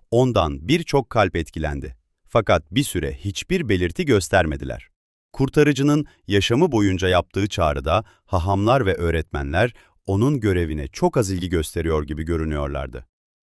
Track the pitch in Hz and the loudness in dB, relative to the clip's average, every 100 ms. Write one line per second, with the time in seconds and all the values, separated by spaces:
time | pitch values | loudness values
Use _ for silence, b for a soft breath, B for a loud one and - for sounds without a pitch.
0 | _ 120 131 110 80 69 82 139 170 143 | _ 2 4 2 0 -2 0 0 0 -2
1 | 120 117 95 87 80 82 76 71 62 - | 0 0 0 0 -6 -6 -6 -6 -10 -16
2 | _ _ _ 120 107 90 - 117 143 87 | _ _ _ 0 2 2 0 -2 -2 -2
3 | 71 69 98 - - 180 127 95 90 - | -4 -6 -8 -8 -4 -2 0 0 0 -2
4 | 160 107 - 98 80 69 65 57 - _ | 0 2 4 2 2 -2 -8 -10 -14 _
5 | _ _ _ - 131 - 147 135 143 151 | _ _ _ -4 0 4 4 2 2 0
6 | 147 b - 101 98 120 175 117 101 92 | -2 b -2 0 2 2 2 4 2 2
7 | 92 90 - 98 101 - 78 69 73 92 | 2 2 0 -2 -4 0 0 0 0 -2
8 | b b _ 92 90 98 104 135 98 87 | b b _ -4 0 0 2 2 2 0
9 | 85 82 76 71 69 80 120 b b _ | 0 -2 -4 -6 -2 0 -2 b b _
10 | - 98 127 143 104 87 82 78 69 - | -4 0 2 0 0 0 -2 -4 -8 -2
11 | 180 147 98 92 90 85 78 87 82 78 | 0 0 0 -2 -2 -2 -2 -2 0 0
12 | 73 76 80 82 80 73 71 69 67 62 | -2 -6 -4 -2 -2 -4 -4 -6 -8 -12
13 | - _ _ _ _ | -20 _ _ _ _